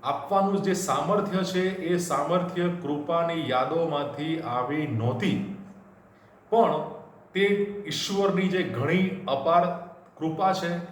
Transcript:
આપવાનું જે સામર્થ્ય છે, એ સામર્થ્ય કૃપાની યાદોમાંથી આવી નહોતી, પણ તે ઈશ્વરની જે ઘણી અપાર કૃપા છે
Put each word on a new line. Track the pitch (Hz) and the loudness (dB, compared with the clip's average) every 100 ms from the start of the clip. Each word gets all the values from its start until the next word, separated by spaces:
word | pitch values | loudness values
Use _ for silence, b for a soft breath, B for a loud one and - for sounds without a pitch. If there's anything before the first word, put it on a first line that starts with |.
આપવાનું | 127 143 - 196 196 190 | -2 -4 2 2 4 2
જે | - | 2
સામર્થ્ય | 185 - 139 151 202 - 185 | 0 0 0 2 0 2 -2
છે, | 180 180 185 190 | 0 0 0 -2
એ | 165 175 | 0 0
સામર્થ્ય | - 139 - 180 175 - 175 175 | 0 0 2 0 0 0 -2 -2
કૃપાની | 143 147 147 165 170 165 135 | -4 -4 0 0 0 -2 0
યાદોમાંથી | 127 131 160 165 143 143 - 156 160 | 0 2 0 0 0 -2 -4 -4 -4
આવી | - 123 127 151 147 | -2 -2 -2 -2 -2
નહોતી, | 110 117 - 190 - - - - - - - - B B B - | 0 0 0 0 0 -2 -8 -14 -20 -20 -20 -20 B B B -2
પણ | 226 226 156 151 - - - - | 2 4 2 -4 -10 -18 -20 -6
તે | 185 202 202 202 - - | 2 2 4 0 -4 -8
ઈશ્વરની | - - 196 196 175 185 | -6 -4 0 2 2 2
જે | 180 | 0
ઘણી | 170 117 139 180 185 - - | -2 -2 0 2 2 -2 -4
અપાર | 139 135 170 175 - - - - - | -2 4 4 4 -2 -10 -18 -20 -6
કૃપા | 160 160 190 | -4 0 0
છે | - 170 175 175 | 0 -2 -4 -8